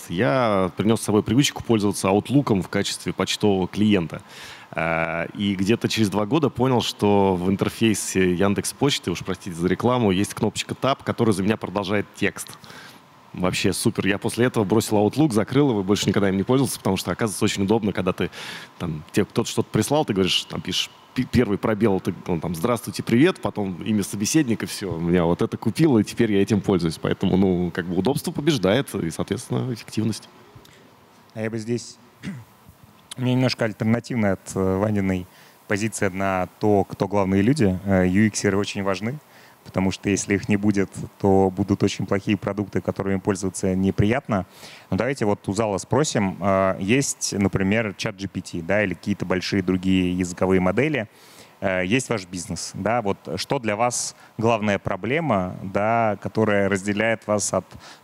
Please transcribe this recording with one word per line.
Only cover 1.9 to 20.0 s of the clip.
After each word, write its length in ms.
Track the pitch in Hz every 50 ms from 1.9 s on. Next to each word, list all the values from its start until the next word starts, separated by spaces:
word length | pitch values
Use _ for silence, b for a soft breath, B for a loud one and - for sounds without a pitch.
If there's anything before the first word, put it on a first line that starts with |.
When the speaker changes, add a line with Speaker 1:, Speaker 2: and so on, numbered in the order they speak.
| 92 - - 95
Speaker 1:
Outlook'ом 540 | 95 104 - - 117 143 135 - 113 95
в 80 | 85 -
качестве 420 | - 101 98 - - - - 90
почтового 560 | 82 - 95 - - - - 107 98 95 90 85
клиента. 540 | - 95 107 107 104 95 85 78 - 73 - B B B B B B B B B
А, 540 | B - 80 82 82 80 82 82 80 82 82 - - -
и 160 | 104 101 101
где-то 340 | 92 98 92 117 - - 117
через 200 | - 113 113 98
два 160 | 87 101 107
года 240 | 104 123 165 147 120
понял, 320 | - - 120 131 127 117
что 540 | 90 - - - 107 104 104 101 98 98 95
в 140 | 87 87 95
интерфейсе 840 | 101 92 - - - - 117 113 104 - - - - 95 92 90 90
Яндекс 360 | 85 98 101 101 98 92 -
Почты, 400 | - - 131 143 139 - - -
уж 80 | 87 -
простите 380 | - - 92 - - 101 85 80
за 100 | 85 90
рекламу, 440 | 92 - - 117 123 127 120 101
есть 220 | 92 90 101 - -
кнопочка 420 | - - 107 - - - - 98 -
«Tab», 180 | - 127 139 - -
которая 300 | - - - 120 113 104
за 100 | 85 95
меня 140 | 98 110 104
продолжает 480 | - 98 90 104 101 87 104 104 98 - -
текст. 420 | - 104 92 - - - - - - B B B B B B B B B - - - - - -
Вообще 400 | - 90 90 90 - - 101 87
супер. 320 | - - 117 95 - 95
Я 140 | 98 101 98
после 260 | - 117 - 110 120
этого 180 | 127 - 120 107
бросил 340 | 92 104 113 - - 110 104
Outlook, 340 | 104 104 95 127 156 160
закрыл 400 | 113 101 - - - 135 147 143
его 100 | 120 101
и 20 | 95
больше 240 | 92 104 95 - -
никогда 220 | 95 110 101 98
им 80 | 92 98
не 60 | 95
пользовался, 340 | - 127 135 139 101 - -
потому 200 | - 113 95 92
что, 140 | - -
оказывается, 320 | 87 - 120 110 92 - 110
очень 200 | 104 - - 101
удобно, 280 | 95 110 117 104 101
когда 220 | 90 - 92 92 87
ты, 160 | - 92 85 B B B B B B B B B -
там, 260 | 90 82 78 76 78 -
тебе 140 | - - 98
кто-то 240 | - - - 113 -
что-то 180 | - - 110 -
прислал, 340 | - 110 107 - 143 151